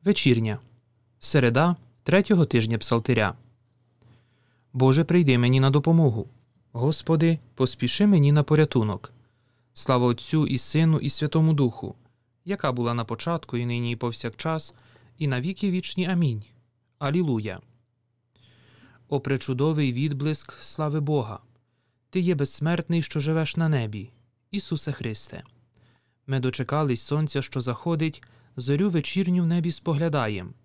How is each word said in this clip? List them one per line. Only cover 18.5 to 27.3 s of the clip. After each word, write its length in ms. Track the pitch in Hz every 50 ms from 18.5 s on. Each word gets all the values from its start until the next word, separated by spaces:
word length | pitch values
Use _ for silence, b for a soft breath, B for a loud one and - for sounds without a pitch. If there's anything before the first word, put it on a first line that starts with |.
| b b b b b b b b b b b b
О 100 | 147 139
пречудовий 720 | - 135 139 127 - - 131 123 143 156 160 151 147 131 120
відблиск 600 | 120 139 156 143 135 143 151 156 147 - - -
слави 460 | - - - - - 156 151 147 156
Бога! 400 | 151 139 156 147 120 107 104 - _ _ _ _ _ _ _ _ _ _ _ _ _ _
Ти 100 | - 185
є 160 | 180 175 185
безсмертний, 640 | 143 143 139 - - 147 160 170 170 170 _ 170 170
що 180 | 156 - - 156
живеш 380 | 139 151 160 160 160 143 - -
на 120 | 165 160
небі, 420 | 156 135 117 110 104 107 95 - _ _ _ _ _ _ _ _
Ісусе 400 | - 202 - - 170 151 - -
Христе. 520 | 139 - - 120 107 - - - - 87 87 _ _ _ _ _ _ _ _ _ _ _ _ _ _ _ _ -
Ми 120 | 135 135
дочекались 600 | 123 131 123 - 127 - 139 147 156 143 127 117
сонця, 400 | - - 147 151 156 147